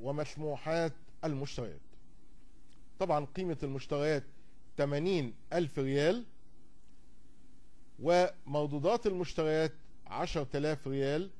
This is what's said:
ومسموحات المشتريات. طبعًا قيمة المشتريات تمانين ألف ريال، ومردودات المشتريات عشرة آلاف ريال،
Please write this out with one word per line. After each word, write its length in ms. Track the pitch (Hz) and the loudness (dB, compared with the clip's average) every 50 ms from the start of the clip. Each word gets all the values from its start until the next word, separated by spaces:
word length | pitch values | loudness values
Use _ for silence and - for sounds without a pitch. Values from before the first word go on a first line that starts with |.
ومسموحات 920 | 113 131 143 147 151 - - 143 156 151 143 123 - 156 160 170 165 160 - - - - - - - | -4 -2 0 0 -2 -2 -4 -4 -4 -2 -2 -2 -2 0 2 2 2 2 0 -2 -6 -8 -6 -4 -2
المشتريات. 560 | 160 147 135 143 139 - - 120 101 78 71 - - - - - - - - - - - - - - - - - - - - - - - - | 0 0 0 -2 -2 -4 -4 -4 -4 -4 -6 -8 -8 -8 -8 -10 -10 -10 -10 -10 -10 -10 -10 -10 -10 -10 -10 -10 -8 -8 -8 -10 -8 -4 0
طبعًا 260 | 190 175 156 147 147 | 2 2 4 2 2
قيمة 340 | 135 - - 185 175 156 - - | 0 -2 -2 0 0 0 0 -2
المشتريات 600 | 139 135 135 - - 151 143 147 156 156 139 127 - - - - - - - - - - | -2 -2 -2 -2 0 0 2 4 4 4 2 0 -2 -6 -8 -10 -10 -10 -10 -10 -6 -2
تمانين 580 | - 143 143 143 143 160 190 196 170 139 117 - - - - - | 0 2 2 2 2 2 4 4 2 2 0 -2 -6 -6 -2 2
ألف 260 | 175 175 143 - 151 | 2 2 2 2 0
ريال، 460 | 135 135 135 143 143 165 196 247 233 - - - - - - - - - - - - - - - - - - - - - - - - - - - - - - - - - - - | 2 2 4 6 6 6 4 4 0 -6 -8 -10 -10 -10 -8 -8 -10 -10 -10 -10 -10 -10 -10 -10 -10 -10 -10 -8 -8 -8 -8 -10 -8 -8 -8 -8 -8 -8 -8 -8 -8 -8 -6 0
ومردودات 1080 | 123 156 175 180 180 175 - - - 127 143 147 147 147 143 147 139 180 233 233 - | 4 6 8 8 8 6 4 0 -4 -2 0 2 2 2 2 2 4 4 4 4 4
المشتريات 680 | 208 190 180 175 - - - 160 156 156 156 160 156 156 - - - - - - | 2 2 2 0 0 0 2 2 4 4 4 4 2 0 -4 -8 -10 -8 -8 -8
عشرة 500 | - 92 123 170 180 - 165 143 123 - | -6 -2 -2 -2 0 0 0 0 0 0
آلاف 320 | 139 143 151 156 143 - 135 | 0 2 2 0 0 0 0
ريال، 420 | 135 139 135 135 143 156 190 196 - - | 0 2 2 2 2 2 0 -2 -6 -10